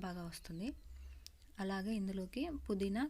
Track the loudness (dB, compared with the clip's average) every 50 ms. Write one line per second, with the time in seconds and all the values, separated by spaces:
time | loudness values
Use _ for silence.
0 | 0 -2 -2 -2 -4 -4 -6 -6 -8 -6 -4 -2 -2 -2 -4 -4 -8 -12 -10 -10
1 | -10 -10 -12 -12 -14 -14 -16 -18 -20 -10 -4 -2 0 2 2 2 2 2 2 2
2 | 2 2 2 0 -2 -2 0 0 0 0 0 0 0 2 4 4 4 4 4 4
3 | 4